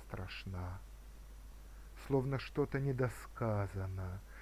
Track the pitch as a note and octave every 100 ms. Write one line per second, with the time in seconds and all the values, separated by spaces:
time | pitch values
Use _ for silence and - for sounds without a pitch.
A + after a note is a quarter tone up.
0 | - G2+ F#2+ - - F#2 F2+ F2+ - -
1 | - - - - - - - - - -
2 | - C3+ C3 C3+ - - C#3 C#3 C#3 B2
3 | B2+ - - - A2+ G#2 G2 G2 F#2+ F#2+
4 | F#2 F#2 - -